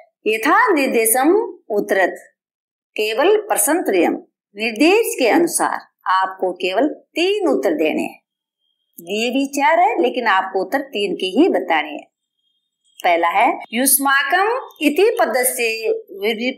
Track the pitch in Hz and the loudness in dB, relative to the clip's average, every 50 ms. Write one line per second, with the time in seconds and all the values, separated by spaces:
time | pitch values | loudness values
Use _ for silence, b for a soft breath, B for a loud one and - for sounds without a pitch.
0 | - _ _ _ _ 214 220 220 220 294 359 415 494 466 359 294 269 - - 226 | -18 _ _ _ _ -4 -2 -2 0 2 2 4 4 4 2 2 2 2 2 2
1 | 226 220 247 254 269 311 370 427 466 - - - _ - 220 208 202 - 208 196 | 2 4 4 4 4 4 2 2 0 -2 -8 -16 _ -4 -4 -4 -2 0 0 2
2 | 180 - - - - - _ _ _ _ _ _ _ _ _ _ _ _ _ - | 2 0 -2 -8 -16 -20 _ _ _ _ _ _ _ _ _ _ _ _ _ -4
3 | 214 214 220 220 294 381 427 415 - - 208 202 - 277 311 370 285 - 196 180 | -4 -2 0 2 4 4 4 2 0 -2 -2 -2 0 0 0 0 0 0 2 2
4 | 151 120 - - - _ _ _ _ _ _ 202 220 240 220 208 285 339 392 466 | 2 2 0 -4 -8 _ _ _ _ _ _ -6 -6 -6 0 2 4 4 4 4
5 | 453 - - - 269 208 143 165 175 160 - - 160 - - - - - _ _ | 2 0 -2 0 2 2 4 2 2 0 0 -2 -2 -2 -2 -6 -10 -14 _ _
6 | _ - 185 190 190 190 - - - 185 180 - - 180 185 214 277 302 - - | _ 0 0 0 0 -2 -4 -4 -4 -4 -4 -4 -4 -2 0 0 0 0 -2 -8
7 | - _ _ 302 339 381 415 427 370 302 - - - 196 156 151 160 151 - - | -14 _ _ -2 0 0 0 0 0 0 0 0 0 -2 0 0 0 0 0 -2
8 | - - - - _ _ _ _ _ _ _ _ _ _ _ _ _ _ _ - | -4 -6 -10 -16 _ _ _ _ _ _ _ _ _ _ _ _ _ _ _ -20
9 | 170 170 202 214 226 247 226 269 277 269 - 285 277 294 330 339 359 427 480 - | -12 -8 -6 -4 -4 -2 -2 -2 -2 -2 -2 0 0 2 4 4 2 2 2 0
10 | 247 247 240 247 233 220 190 190 185 - - 190 185 185 - - 180 - - 202 | 0 0 -2 -2 0 2 2 2 0 -2 -4 -4 -4 -2 -4 -4 -4 -6 -4 -4
11 | 202 - - - 190 185 180 233 349 370 226 175 - - 165 156 151 151 147 - | -4 -4 -4 -4 -6 -2 2 2 2 2 2 0 0 0 -2 -2 -2 -4 -10 -14
12 | - _ _ _ _ _ _ _ _ _ _ _ _ _ _ _ _ _ _ - | -16 _ _ _ _ _ _ _ _ _ _ _ _ _ _ _ _ _ _ -4
13 | - 185 170 170 170 170 180 202 233 302 370 - - - 220 233 269 269 277 277 | 0 0 2 2 2 0 2 2 2 2 0 -2 -8 -8 -4 -2 0 0 0 0
14 | 277 277 269 277 285 285 359 370 392 440 480 523 - - - - 311 294 294 349 | 0 0 0 0 0 0 0 0 0 0 -2 -4 -6 -12 -12 -2 -2 0 2 2
15 | 392 480 453 - 330 240 220 254 247 254 - 262 240 226 226 220 220 214 - - | 2 2 2 0 0 0 0 -2 -2 -2 -2 -2 -4 -4 -4 -4 -2 -4 -4 -4
16 | - - 190 196 196 220 233 214 240 254 269 | -6 -12 -12 -4 -4 -4 -2 -2 -4 -4 -6